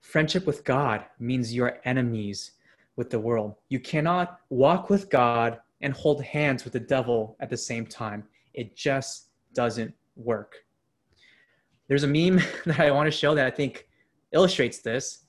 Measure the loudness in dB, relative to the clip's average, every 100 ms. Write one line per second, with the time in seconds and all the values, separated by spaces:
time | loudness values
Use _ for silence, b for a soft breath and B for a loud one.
0 | _ 0 2 0 -2 -4 -2 0 0 -2
1 | -6 _ -4 -2 -2 0 -2 -2 -2 0
2 | 0 -2 -6 -8 -12 _ b b b -10
3 | -4 -4 0 -2 -2 -10 _ -6 -2 -2
4 | 0 0 -2 -8 _ 4 4 4 2 0
5 | 2 2 4 2 0 -2 _ _ -8 -2
6 | 0 0 -2 -2 0 -2 -4 -8 -2 -2
7 | 2 -2 -2 -10 -10 -8 -6 -8 -8 -10
8 | -10 -10 -14 _ _ -12 -12 -4 -2 -2
9 | -4 -12 _ _ _ -2 0 -2 -8 -10
10 | _ -12 -4 -4 -6 -20 _ _ _ _
11 | _ b b b b b b b _ 0
12 | 2 2 4 4 2 -4 -4 2 4 4
13 | 2 2 2 2 2 0 -4 -4 -20 _
14 | _ _ _ 4 4 4 -2 -2 -6 -4
15 | -6 -14